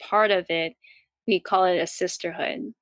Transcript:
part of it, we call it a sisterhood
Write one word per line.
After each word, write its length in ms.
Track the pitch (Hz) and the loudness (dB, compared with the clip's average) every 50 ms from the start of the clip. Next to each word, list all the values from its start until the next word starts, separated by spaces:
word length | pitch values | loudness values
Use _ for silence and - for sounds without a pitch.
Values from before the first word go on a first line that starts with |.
part 320 | - - 202 214 214 208 | -8 0 2 2 4 4
of 140 | 196 180 175 - | 2 0 0 -2
it, 240 | 170 165 165 160 - _ _ _ - _ _ _ _ _ - 226 | -2 -2 -2 -4 -6 _ _ _ -20 _ _ _ _ _ -2 0
we 100 | 196 180 | 0 0
call 260 | - - 196 185 185 | 0 2 2 4 4
it 140 | 180 175 160 | 4 2 2
a 80 | 165 | 0
sisterhood 880 | - - - 185 180 - - - 170 170 - - - - - - 220 233 _ | -2 -4 -4 -4 -4 -4 -6 -8 -8 -6 -6 -6 -6 -6 -8 -10 -12 -14 _